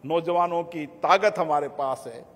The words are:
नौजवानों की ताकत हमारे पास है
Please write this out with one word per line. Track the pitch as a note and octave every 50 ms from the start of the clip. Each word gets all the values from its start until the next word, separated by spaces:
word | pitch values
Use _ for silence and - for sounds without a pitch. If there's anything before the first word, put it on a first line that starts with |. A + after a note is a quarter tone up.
| -
नौजवानों | C3+ D#3+ E3+ D#3+ E3+ F3 F3 F3 F3 E3+ E3+ E3+
की | E3+ E3+ D#3+ D3+
ताकत | C3+ - - - D3+ F3+ G3 G3 G#3 - F3
हमारे | E3+ D#3 D3+ D3 C#3+ C#3
पास | - - C#3 C3+ C3 - -
है | B2 A2+ - - - -